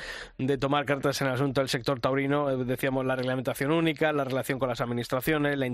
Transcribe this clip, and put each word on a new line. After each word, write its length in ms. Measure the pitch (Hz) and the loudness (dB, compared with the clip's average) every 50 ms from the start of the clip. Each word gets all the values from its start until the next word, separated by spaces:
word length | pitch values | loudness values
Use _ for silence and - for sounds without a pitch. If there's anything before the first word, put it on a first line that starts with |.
| - - - - - - - - | -12 -12 -12 -12 -14 -14 -6 -4
de 180 | 135 131 143 | 0 0 0
tomar 300 | 131 139 139 143 147 139 | 2 2 2 2 2 2
cartas 340 | 117 143 139 131 143 135 - | 2 0 2 2 0 0 2
en 60 | 139 135 | 0 0
el 60 | 127 | 0
asunto 260 | 123 143 139 127 139 | 2 0 2 2 0
del 80 | 135 127 | 0 0
sector 320 | - 135 113 - 143 135 | 0 -2 0 0 -2 0
taurino. 480 | - 135 131 139 139 139 143 147 147 139 | 2 0 2 2 2 2 2 2 2 2
Eh, 140 | 135 127 127 | 0 0 0
decíamos 400 | 120 127 - - 139 131 131 131 | -2 -2 0 0 0 0 0 0
la 120 | 131 131 | 0 0
reglamentación 540 | 127 127 127 127 131 120 139 123 - 139 139 | 0 0 -2 -2 -2 -2 -4 -2 -2 0 0
única, 440 | 160 170 165 165 151 - 160 156 151 | 2 2 2 2 2 2 2 2 2
la 100 | 143 139 | 0 0
relación 340 | 127 127 131 120 - 139 123 | 0 -2 -2 -2 -2 -2 -2
con 120 | 135 123 | 0 -2
las 100 | 120 110 | -2 -2
administraciones, 800 | 135 120 120 120 120 - 135 127 - 160 156 151 147 143 143 139 | -2 -2 -2 -4 -2 -2 -2 -2 0 0 0 2 2 0 0 0
la 80 | 131 123 | -2 -2